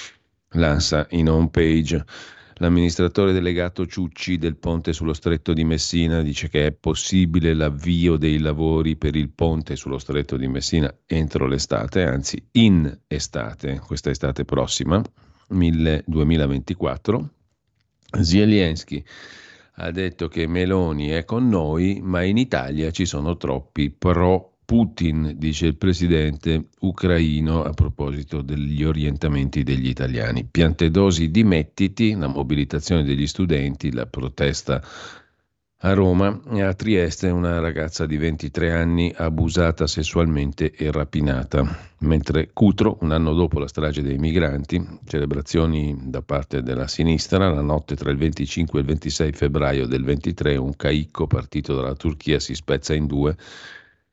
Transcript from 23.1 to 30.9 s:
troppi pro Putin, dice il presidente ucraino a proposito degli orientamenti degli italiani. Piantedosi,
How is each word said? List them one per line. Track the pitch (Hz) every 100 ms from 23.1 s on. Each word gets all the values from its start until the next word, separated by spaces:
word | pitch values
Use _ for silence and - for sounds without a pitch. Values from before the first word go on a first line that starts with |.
| 71 76 87
troppi | 69 67 - 71 71
pro | - 90 85 90 92 - _
Putin, | - 117 110 - 85 78 76 73
dice | 78 76 82
il | 76
presidente | 95 85 87 80 78 73 82 80 - -
ucraino | 95 87 92 85 80 76 78 82
a | 73
proposito | 76 73 - 71 71 71 78
degli | 69 73 71 73
orientamenti | 78 76 73 69 78 71 67 73
degli | 67 67 64
italiani. | 64 65 60 57 62 58
Piantedosi, | 85 82 80 82